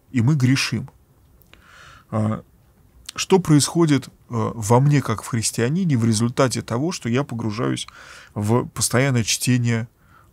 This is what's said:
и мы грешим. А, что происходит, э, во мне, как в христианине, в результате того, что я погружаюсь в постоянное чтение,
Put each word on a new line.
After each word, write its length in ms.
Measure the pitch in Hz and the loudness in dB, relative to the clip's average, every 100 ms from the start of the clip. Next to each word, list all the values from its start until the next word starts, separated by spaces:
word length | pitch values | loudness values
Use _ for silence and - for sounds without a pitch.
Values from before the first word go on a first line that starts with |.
| _ | _
и 100 | 123 | 0
мы 140 | 117 | 2
грешим. 560 | 156 123 135 - 110 131 - _ _ _ _ _ - _ - - - _ | 2 2 2 -2 -6 -8 -16 _ _ _ _ _ -20 _ -20 -20 -20 _
А, 320 | 110 107 110 - _ _ _ _ - - | -4 -2 -4 -10 _ _ _ _ -20 -14
что 240 | - - 190 | -10 2 2
происходит, 720 | 175 147 - 165 165 135 - | 4 4 4 2 2 2 -2
э, 20 | - - | -16 -8
во 520 | 117 107 117 104 120 | -4 -4 -4 2 4
мне, 220 | 143 147 | 6 2
как 200 | 120 107 | 0 -4
в 60 | - | -4
христианине, 680 | 113 - - 120 170 180 123 | -4 -2 -2 -2 0 0 2
в 80 | |
результате 580 | 113 107 120 123 131 113 | 2 2 0 0 0 -2
того, 300 | - 113 160 | -6 -4 -4
что 160 | 180 120 | -6 -4
я 160 | 120 | -2
погружаюсь 600 | 143 117 110 104 135 127 - - - - - | -4 -6 -6 -4 -4 -4 -8 -18 -20 -20 -12
в 320 | 107 104 120 110 | -4 0 0 0
постоянное 580 | - - 117 139 123 | -4 -2 0 2 0
чтение, 640 | 110 - - 123 120 117 113 _ _ _ _ | 0 -2 0 2 2 -2 -4 _ _ _ _